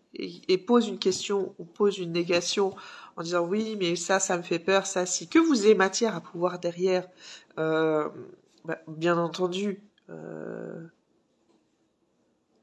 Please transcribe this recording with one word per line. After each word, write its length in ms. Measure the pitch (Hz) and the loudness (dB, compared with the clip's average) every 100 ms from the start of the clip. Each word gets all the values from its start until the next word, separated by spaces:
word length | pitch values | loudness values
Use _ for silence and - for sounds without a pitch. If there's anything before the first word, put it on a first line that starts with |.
| _ - | _ -12
et, 260 | 175 170 - | -12 -10 0
et 100 | 185 | 0
pose 300 | - 240 208 | 4 4 4
une 100 | 185 | -2
question 560 | 185 185 - 202 185 - | -2 -2 -2 -2 -2 -8
ou 60 | 170 | -18
pose 340 | - 208 190 | 2 2 2
une 120 | 170 | -4
négation 640 | 170 170 175 170 208 190 196 - - - - | -2 0 0 0 0 -2 -2 -18 -18 -18 -10
en 60 | |
disant « 240 | 165 175 170 | -2 0 0
Oui, 280 | 208 220 208 | 0 -2 -2
mais 160 | 175 175 | -2 -2
ça, 240 | - 190 | 0 0
ça 160 | - 175 | 2 -2
me 60 | |
fait 160 | 170 170 | -2 -2
peur, 300 | 190 196 196 | 2 2 2
ça, 180 | 185 180 | -4 -2
si », 220 | - 170 | -4 2
que 80 | 320 | 4
vous 280 | 330 240 208 | 4 4 6
ayez 100 | 190 | 6
matière 400 | 190 - 226 170 | 4 2 -2 -2
à 60 | |
pouvoir 360 | - 170 175 175 | -10 -2 -2 0
derrière, 500 | 175 175 185 185 180 _ - - _ - | -6 0 0 0 -2 _ -20 -20 _ -4
euh, 500 | 160 160 160 156 151 - - - _ _ 165 | 0 2 2 2 -2 -8 -18 -20 _ _ -10
bah, 140 | - - | -10 -10
bien 320 | 156 170 170 | -2 0 2
entendu, 640 | 170 175 180 190 208 190 _ _ - | 0 -2 -2 -2 -4 -6 _ _ -18
euh, 760 | 160 160 156 - - 57 165 165 _ _ _ _ _ _ _ _ _ _ _ _ _ _ _ _ _ | -14 -12 -12 -10 -10 -10 -12 -16 _ _ _ _ _ _ _ _ _ _ _ _ _ _ _ _ _